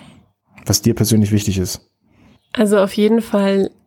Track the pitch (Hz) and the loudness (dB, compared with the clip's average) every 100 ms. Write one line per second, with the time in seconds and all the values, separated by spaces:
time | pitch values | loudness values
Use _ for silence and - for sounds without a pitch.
0 | - - _ _ _ - - 104 117 113 | -20 -20 _ _ _ -10 -4 0 0 0
1 | 98 110 101 107 104 95 90 - _ _ | 2 2 2 0 -2 -4 -4 -8 _ _
2 | _ _ _ _ _ - 214 208 196 214 | _ _ _ _ _ -2 0 2 0 0
3 | 214 226 220 208 196 196 196 _ | 0 0 0 -2 0 0 -2 _